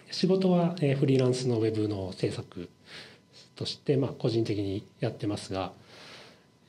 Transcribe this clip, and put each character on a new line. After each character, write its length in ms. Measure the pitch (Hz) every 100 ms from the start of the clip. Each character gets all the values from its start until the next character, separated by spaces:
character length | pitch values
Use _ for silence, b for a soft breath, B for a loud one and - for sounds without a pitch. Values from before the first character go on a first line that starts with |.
| -
仕 160 | - 180
事 240 | 190 185
は、 240 | 175 170 -
え 120 | 143
ー、 20 | 135
フ 100 | 135
リ 100 | 131
ー 40 |
ラ 80 | 127
ン 60 |
ス 140 | 123 123
の 100 | 113
ウ 40 |
ェ 120 | 110
ブ 140 | 107 107
の 240 | 101 92
制 180 | 95 113
作 380 | - - 92 87 _ B B B B _ - - -
と 100 | -
し 100 | -
て、 200 | - 139
ま 120 | 131
あ、 20 |
個 180 | - 127
人 140 | 113
的 140 | 113 104
に 280 | 98 101 - _
や 100 | 120
っ 20 |
て 140 | - 104
ま 100 | 104
す 160 | -
が、 200 | 95 90 - B B B B B B B _